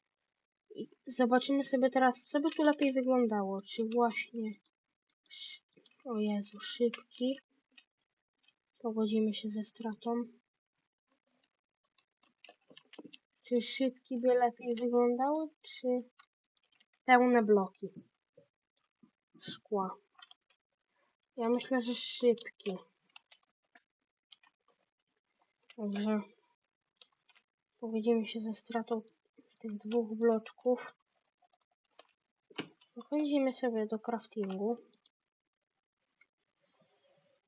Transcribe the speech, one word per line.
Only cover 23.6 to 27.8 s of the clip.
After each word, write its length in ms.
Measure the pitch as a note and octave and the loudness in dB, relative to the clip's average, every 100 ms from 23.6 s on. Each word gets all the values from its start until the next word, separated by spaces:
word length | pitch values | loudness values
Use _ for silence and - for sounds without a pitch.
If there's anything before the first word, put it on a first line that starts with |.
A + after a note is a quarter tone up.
| _ - _ _ _ _ _ - _ _ _ _ _ _ _ _ _ _ _ _ _ - | _ -20 _ _ _ _ _ -20 _ _ _ _ _ _ _ _ _ _ _ _ _ -8
Także 440 | G#3 G3+ G#3+ G#3+ G3+ _ _ _ _ _ _ _ - _ _ _ _ _ _ - | -4 -2 0 -2 -4 _ _ _ _ _ _ _ -20 _ _ _ _ _ _ -12